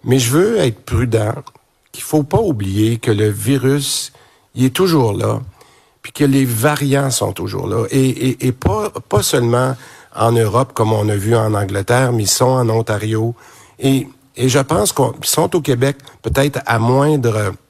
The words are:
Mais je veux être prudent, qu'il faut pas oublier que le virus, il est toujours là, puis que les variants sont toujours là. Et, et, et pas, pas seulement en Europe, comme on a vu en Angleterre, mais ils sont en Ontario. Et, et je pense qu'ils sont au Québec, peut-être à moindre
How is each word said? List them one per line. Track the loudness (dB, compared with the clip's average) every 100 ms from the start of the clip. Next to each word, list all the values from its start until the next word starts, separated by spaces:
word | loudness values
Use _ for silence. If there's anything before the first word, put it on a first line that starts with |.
Mais | 2 0
je | 2
veux | 2 2 2
être | 0 -2
prudent, | -4 -2 0 0 -2 -4 -12 _ _ _ _
qu'il | -16
faut | -2 0
pas | 2 0
oublier | 0 -2 -2 0 0 0
que | 0
le | 0 0
virus, | 0 -2 0 2 0 -2 -6 -8 _ _ _ _ -2
il | 0
est |
toujours | 2 2 2 2
là, | 0 -2 -4 -8 -18 -20 _ _ _
puis | -18
que | 0
les | 2 2 2
variants | 0 0 0 0 0 0
sont | -2 -4
toujours | -4 -6 -6 -4
là. | -4 0
Et, | 2 2
et, | 2 -2 0 -4
et |
pas, | -2 -2 -2 -4
pas | -8 -2 0
seulement | 2 0 2 2 0 -4 -12 -20 -16 -2
en | 2
Europe, | 2 2 0 -2
comme | -2 0
on | 0 0
a | -2
vu | 0 0
en | 2
Angleterre, | -2 -2 -4 0 0 2
mais | 0
ils | -2
sont | 0 2
en | 2 2
Ontario. | 0 -2 -4 -2 -2 -4 -6 -18 -20 -20 _
Et, | 0 0 -2 -14 _ -2
et | 0
je | 0
pense | 0 0 0
qu'ils | 0 -2 -2
sont | -4 0 0 0
au |
Québec, | 0 0 0 -2 -14 -12
peut-être | -4 0 0 -2 -2
à | 0
moindre | 2 4 2 2 0 0 -4 -6